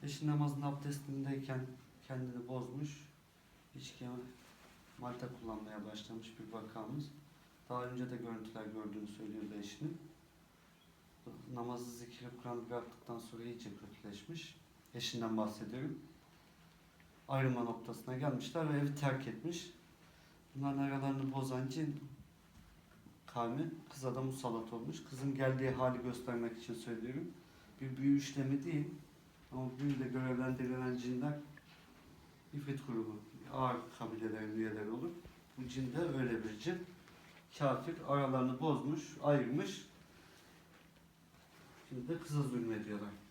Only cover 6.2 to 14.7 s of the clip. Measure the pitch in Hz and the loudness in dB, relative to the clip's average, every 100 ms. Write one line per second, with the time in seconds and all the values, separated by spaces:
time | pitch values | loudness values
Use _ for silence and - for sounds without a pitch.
6.2 | 110 - 110 113 110 113 110 143 147 - | -10 -12 -8 -8 -8 -8 -4 -4 -6 -10
7.2 | - - - - - 123 123 123 127 120 | -20 -20 -20 -20 -4 -2 -2 -2 -2 -2
8.2 | 117 110 110 113 107 110 107 104 104 - | -4 -6 -6 -8 -6 -4 -4 -4 -6 -6
9.2 | 107 107 104 104 101 - 151 170 - - | -6 -6 -6 -6 -8 -4 -4 -4 -10 -18
10.2 | - - - - - - - - - - | -20 -20 -20 -20 -20 -20 -20 -20 -20 -18
11.2 | - - - 123 120 120 120 120 120 - | -16 -14 -8 -4 -2 -4 -6 -8 -12 -12
12.2 | 123 123 123 120 113 120 117 - - 117 | -12 -10 -6 -4 -2 -4 -4 -12 -8 -8
13.2 | 113 113 117 113 104 98 98 - 107 101 | -8 -8 -8 -6 -8 -10 -12 -12 -10 -10
14.2 | - 165 - - - | -8 -8 -8 -14 -20